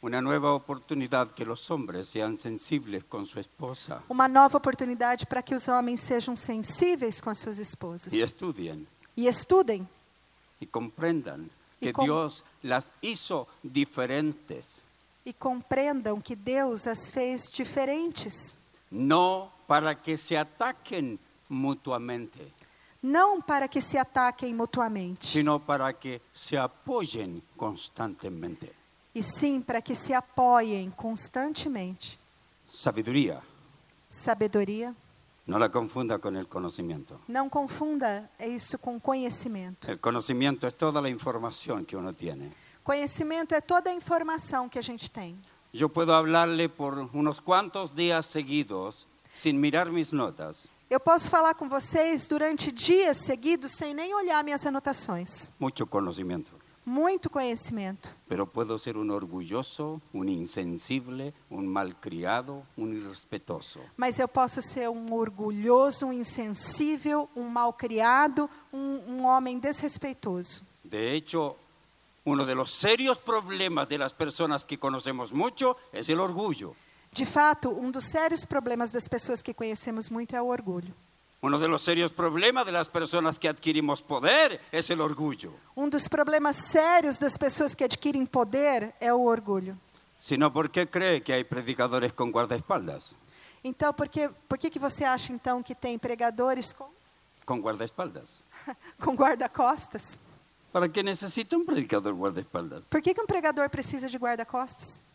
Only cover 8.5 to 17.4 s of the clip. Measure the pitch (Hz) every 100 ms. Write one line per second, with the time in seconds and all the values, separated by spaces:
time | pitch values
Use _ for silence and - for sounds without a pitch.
8.5 | 117 85 78 - _ - - 240 247 -
9.5 | 370 277 208 185 - _ _ _ _ _
10.5 | _ - 120 117 110 165 165 127 71 80
11.5 | - _ _ 247 254 277 160 156 - -
12.5 | _ 131 127 135 - 202 220 - 170 120
13.5 | - - 131 135 - 127 139 151 147 -
14.5 | 67 - - _ _ _ _ - - 269
15.5 | 254 - 262 285 277 214 208 - 233 202
16.5 | 262 269 226 - 226 - - 254 254